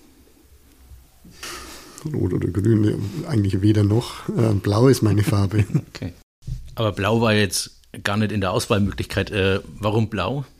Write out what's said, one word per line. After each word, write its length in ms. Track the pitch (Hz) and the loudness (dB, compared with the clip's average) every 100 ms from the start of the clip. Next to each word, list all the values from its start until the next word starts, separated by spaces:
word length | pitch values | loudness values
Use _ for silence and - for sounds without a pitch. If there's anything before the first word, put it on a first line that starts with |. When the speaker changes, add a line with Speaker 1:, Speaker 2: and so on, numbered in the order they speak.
| _ _ _ _ _ - _ _ - - - _ - - - - - - - - 156 | _ _ _ _ _ -20 _ _ -20 -20 -20 _ -20 -18 -16 -14 -16 -18 -20 -14 -8
Speaker 1:
Rot 200 | 143 98 | -4 -2
oder 160 | 87 92 | -2 -2
grün, 340 | 87 101 110 | 0 2 4
ja, 460 | 107 - 104 151 170 | 2 0 -6 -8 -4
eigentlich 320 | 123 98 95 | 0 0 2
weder 240 | 101 107 104 | 2 4 4
noch. 420 | 107 - - - | 2 0 -10 -6
Äh, 280 | 202 113 104 | 0 2 2
blau 280 | 104 104 131 | 0 4 6
ist 140 | 123 | 6
meine 200 | 107 101 | 4 2
Farbe. 400 | 101 101 98 107 101 | 2 2 2 0 0
<laughs> 260 | 139 - - | 0 -4 -10
Speaker 2:
Okay. 160 | - - _ _ - - - - | -12 -12 _ _ -12 -10 -10 -4
Aber 160 | 110 | -2
blau 300 | 95 98 113 | 0 0 2
war 120 | 113 | 4
jetzt 460 | 104 101 - - - _ - | 4 2 -2 -8 -14 _ -10
gar 140 | 104 101 | -4 -2
nicht 160 | 107 | 0
in 80 | 107 | 0
der 100 | 95 | 0
Auswahlmöglichkeit. 800 | 110 - 104 101 - 90 - 92 | -2 0 2 2 -2 -4 -4 -2
Äh, 300 | 98 95 95 - - | 0 2 0 -4 -6
warum 300 | 104 107 110 | -2 0 0
blau? 340 | 101 92 139 131 _ | -2 -4 -4 -8 _